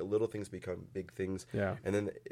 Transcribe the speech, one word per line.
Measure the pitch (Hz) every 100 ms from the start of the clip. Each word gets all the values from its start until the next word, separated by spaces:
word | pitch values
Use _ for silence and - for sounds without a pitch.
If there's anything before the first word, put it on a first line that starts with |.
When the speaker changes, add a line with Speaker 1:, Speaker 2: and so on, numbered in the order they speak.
Speaker 1:
little | 92 107 113
things | 107 101
become | 92 - 90 90
big | 95 90
things. | - 95 95 -
Speaker 2:
Yeah. | 107 98 92
Speaker 1:
And | -
then | 101 104 - -